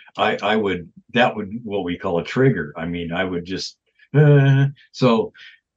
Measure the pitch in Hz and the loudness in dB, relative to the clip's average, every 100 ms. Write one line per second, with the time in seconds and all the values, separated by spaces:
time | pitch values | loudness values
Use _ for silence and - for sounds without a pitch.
0 | - - 101 - 101 110 101 90 85 _ | -14 -4 -2 -2 -2 0 0 -4 -8 _
1 | - 113 131 110 95 113 117 101 87 87 | -6 0 0 0 -8 -10 -8 -6 -6 -6
2 | 95 85 80 127 131 98 76 - 82 85 | -4 -4 -2 2 2 2 -4 -8 -8 -6
3 | 85 85 92 87 85 90 - - _ _ | -6 -4 -4 -6 -8 -8 -10 -16 _ _
4 | _ 143 147 143 139 135 139 - _ - | _ 4 6 6 6 4 2 -2 _ -2
5 | 127 113 107 - - - _ | 2 2 -2 -8 -20 -20 _